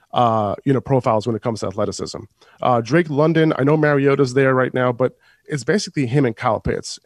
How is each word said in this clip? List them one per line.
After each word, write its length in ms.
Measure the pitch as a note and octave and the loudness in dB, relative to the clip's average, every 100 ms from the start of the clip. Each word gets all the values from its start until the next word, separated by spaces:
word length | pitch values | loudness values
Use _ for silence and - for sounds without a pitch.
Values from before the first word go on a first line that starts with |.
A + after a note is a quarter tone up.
| _ | _
uh, 420 | - A#2+ A2 G#2 - | 0 2 2 0 -2
you 80 | - | 0
know, 80 | C3 | -2
profiles 460 | - C3+ B2 A2 A#2+ | 0 0 2 0 0
when 80 | |
it 80 | A2 | -4
comes 180 | B2+ G#2+ | -4 -6
to 60 | G#2 | -6
athleticism. 520 | G2 G2+ - - - G#2 _ _ - | -4 -6 -6 -10 -12 -16 _ _ -4
Uh, 180 | - B2 | 0 0
Drake 300 | A#2 D#3 D#3+ | 2 0 0
London, 420 | C#3 D#3 E3 D#3+ - | 2 2 4 2 2
I 60 | |
know 120 | C3+ D#3 | 2 2
Mariota's 580 | D3+ C#3+ C#3 C3+ C3+ | 2 2 2 2 2
there 200 | B2+ C3+ | 2 2
right 180 | C3 B2+ | 2 0
now, 200 | C3 B2+ | 0 -2
but 240 | A#2 B2+ - _ _ - | 0 -2 -4 _ _ -10
it's 180 | D3 | -8
basically 420 | B2 G3 - D#3+ B2+ | -2 -2 -2 -4 -2
him 180 | C#3+ | 2
and 120 | B2+ A2 | 0 0
Kyle 240 | A#2+ G#2+ | -2 -2
Pitts. 400 | - - - - | -2 -6 -8 -12